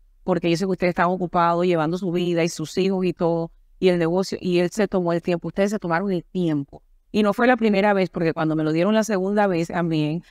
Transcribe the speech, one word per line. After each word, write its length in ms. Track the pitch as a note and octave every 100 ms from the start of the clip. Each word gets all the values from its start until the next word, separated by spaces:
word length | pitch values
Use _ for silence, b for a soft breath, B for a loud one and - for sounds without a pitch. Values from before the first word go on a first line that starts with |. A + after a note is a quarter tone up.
| _ _
porque 260 | - E3+ E3+
yo 60 | E3
sé 80 | F#3+
que 60 |
ustedes 180 | F#3 F3+
están 160 | E3+ F3
ocupados 580 | F3+ F3 F3+ E3+ E3+
llevando 320 | F3+ E3 D#3 F3+
su 160 | F#3+
vida 320 | F3 F3 E3+
y 60 | E3
sus 260 | - D#3 -
hijos 260 | F#3 F#3+ F#3
y 80 |
todo, 360 | - E3+ E3+ E3 _ _ -
y 100 | F#3
el 100 | F3
negocio, 380 | E3 F3+ F#3+ -
y 200 | F#3 F3
él 100 | F3+
se 180 | - G3
tomó 260 | F#3+ E3+
el 80 | E3+
tiempo. 260 | - E3+ E3+
Ustedes 220 | - G3+
se 80 | G#3
tomaron 340 | F3+ E3 G3+
el 100 | F3+
tiempo. 600 | - F#3 E3+ D3+ C#3+ - _ _ _
Y 100 | G3+
no 100 | G#3
fue 140 | G3+ A#3+
la 100 | B3
primera 380 | A3+ G3 G#3
vez, 160 | G3 F#3
porque 240 | - E3
cuando 220 | D#3+ D#3+ D#3
me 60 |
lo 80 | D#3
dieron 200 | D#3+ F#3+
la 120 | A3
segunda 420 | G#3+ G3 F#3+ G#3 G3+
vez 220 | E3+ E3
también, 540 | F3 E3+ D#3+ D3+ E3 b